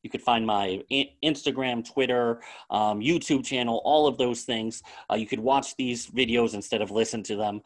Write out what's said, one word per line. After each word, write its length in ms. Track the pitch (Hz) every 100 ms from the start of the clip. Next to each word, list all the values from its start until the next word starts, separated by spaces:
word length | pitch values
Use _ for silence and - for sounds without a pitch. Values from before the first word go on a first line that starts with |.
You 60 | 113
could 120 | 117
find 260 | - 117 113
my 340 | 101 98 95 -
I-, 200 | 135 139 _
Instagram, 640 | 156 147 147 131 131 120
Twitter, 580 | 117 - 127 123 117 117 - - -
um, 320 | 101 107 104
YouTube 420 | 120 175 - 139
channel, 380 | 127 131 120 113
all 240 | - 151 147
of 100 | 120
those 260 | 123 117
things. 380 | - 117 113 - - - -
Uh, 40 |
you 120 | 110 110
could 140 | 110
watch 340 | 117 135 113
these 320 | - 127 120 -
videos 460 | 110 123 117 113
instead 280 | 107 - 110
of 100 | 104
listen 300 | 104 113 113
to 120 | 101
them. 240 | 104 107 104